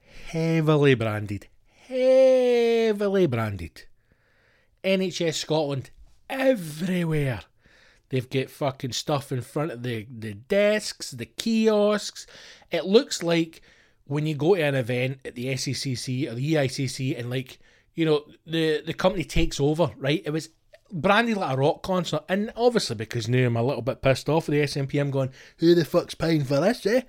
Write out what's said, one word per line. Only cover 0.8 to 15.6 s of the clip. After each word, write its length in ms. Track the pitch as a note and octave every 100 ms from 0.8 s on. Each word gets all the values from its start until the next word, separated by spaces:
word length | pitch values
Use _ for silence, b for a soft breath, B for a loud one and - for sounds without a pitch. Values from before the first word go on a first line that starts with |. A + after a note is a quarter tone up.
| C#3+
branded. 520 | A#2+ A2 G#2 G#2 G2+ - _ _ _ -
Heavily 1400 | B3+ B3+ C4 C4 B3+ B3 A#3+ A#3 A#3 A3+ G#3 G3+ G3 E3+
branded. 580 | A#2 G#2+ G2 E2 - - _ _ _ _ _ _ _ _ _
N 200 | F#3+ F#3+
H 180 | F#3 -
S 160 | E3+ -
Scotland 540 | - D#3 C#3+ C#3 - - - - -
everywhere. 1120 | C4+ C4+ B3 D#3+ D3+ F#3 F3+ E3 D#3 C#3 G#2 - _ b b b b -
They've 220 | C3 -
got 200 | C3+ -
fucking 420 | - C#3+ - B2+
stuff 380 | - - C#3+ C3
in 120 | C3
front 300 | A2 D3+ D#3+
of 100 | A#2+
the, 240 | B2 A2+ G#2+
the 240 | A#2 G#2+
desks, 760 | G2+ - G3+ G#3 G#3+ - - -
the 160 | B2 A#2
kiosks. 1000 | - A3+ A3+ A3 G#3 G#3 G#3 - - - B B B B
It 160 | E3+ E3
looks 360 | G#3+ C#4+ -
like 380 | E3+ E3+ E3 - b b b b -
when 200 | D3 D#3
you 100 | D3
go 180 | D3+
to 80 | G3
an 140 | D3 C3+
event 420 | A2+ B2 C3 C#3
at 100 | A#2+
the 160 | A#2+ B2+
S 140 | C3